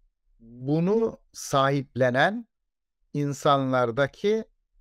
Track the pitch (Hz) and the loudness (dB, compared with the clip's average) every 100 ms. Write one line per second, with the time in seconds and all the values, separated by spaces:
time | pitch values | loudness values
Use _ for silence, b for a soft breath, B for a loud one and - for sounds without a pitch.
0 | _ _ _ _ 117 120 131 156 170 220 | _ _ _ _ -20 -12 -2 0 2 0
1 | 226 - _ - - 139 135 143 135 117 | 0 -6 _ -18 -2 0 2 0 -4 0
2 | 127 123 165 226 233 _ _ _ _ _ | 0 2 0 0 -12 _ _ _ _ _
3 | _ 147 143 139 151 139 131 131 120 113 | _ -6 -4 -2 2 2 2 0 0 0
4 | 135 - 202 220 214 _ _ _ | -2 -2 -2 -2 -4 _ _ _